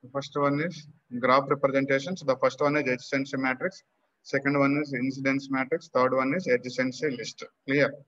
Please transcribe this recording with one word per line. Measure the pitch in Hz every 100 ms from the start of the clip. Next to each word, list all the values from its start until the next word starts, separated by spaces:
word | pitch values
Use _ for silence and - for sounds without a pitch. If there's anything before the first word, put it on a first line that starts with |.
| 123
first | 139 139 143
one | 143 143
is | 165 165 - - _ 123
graph | 127 131 143
representations. | 143 139 135 139 135 135 180
The | 143 127
first | 131 -
one | 147 147
is |
adjacency | 127 127 - 139 135 135
matrix. | 135 127 170 - _ _ _ _
Second | - 143 139 143
one | 139 143
is | 147
incidence | 135 131 131 135 135 135
matrix. | 135 131 160 -
Third | 127 127
one | 131 131
is | 160 180
adjacency | 123 127 123 131 123 156 123
list. | 110 - - _ -
Clear? | 139 131 -